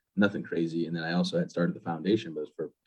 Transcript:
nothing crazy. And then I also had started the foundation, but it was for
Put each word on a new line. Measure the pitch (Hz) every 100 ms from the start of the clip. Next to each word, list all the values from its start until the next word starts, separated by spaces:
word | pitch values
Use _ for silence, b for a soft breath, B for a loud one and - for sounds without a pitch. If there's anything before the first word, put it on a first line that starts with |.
| _ -
nothing | 101 101
crazy. | - 165 82 80 82
And | -
then |
I | 82
also | 90 90 85
had | 87
started | - 87 87
the |
foundation, | - 82 82 110 87
but | 76
it |
was | 76 -
for | 78 -